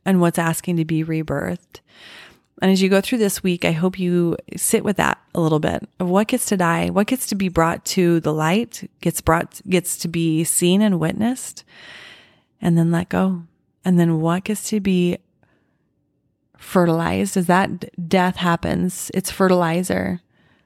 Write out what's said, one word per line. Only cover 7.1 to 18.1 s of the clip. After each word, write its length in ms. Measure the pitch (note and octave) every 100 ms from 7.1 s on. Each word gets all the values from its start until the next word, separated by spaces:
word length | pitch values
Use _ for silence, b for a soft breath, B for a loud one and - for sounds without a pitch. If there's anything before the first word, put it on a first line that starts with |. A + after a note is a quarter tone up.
| C4 -
to 80 | G3+
be 140 | F#3+
brought 340 | E3+ E3 - -
to 340 | G3 F3 E3
the 100 | D#3
light, 580 | D#3 D#3 G3+ A#3 - - _
gets 180 | E3+ -
brought, 400 | - E3 - - -
gets 300 | F3+ F3 -
to 100 | E3+
be 360 | E3 E3 D#3
seen 380 | E3 - F3 F#3+
and 180 | G#3+ F3
witnessed, 680 | D#3+ - A3+ B3+ - - - B B B B B B B B -
and 160 | F3 E3
then 140 | E3
let 180 | E3+ F#3
go. 320 | F3+ F#3+ F3 E3+ _ _ _
And 160 | F#3 F3
then 220 | E3+ D#3+
what 240 | E3 F3+ G3+
gets 240 | G#3 -
to 100 | G#3+
be 380 | G3 F3+ F3 - _ _ _ _ _ _ _ _ _ _ _ _ _ _
fertilized? 800 | - F#3+ E3+ E3 E3 F#3+ G3 G3
As 120 | F3
that 320 | F3+ G3 F3+
d-, 100 | - -
death 300 | E3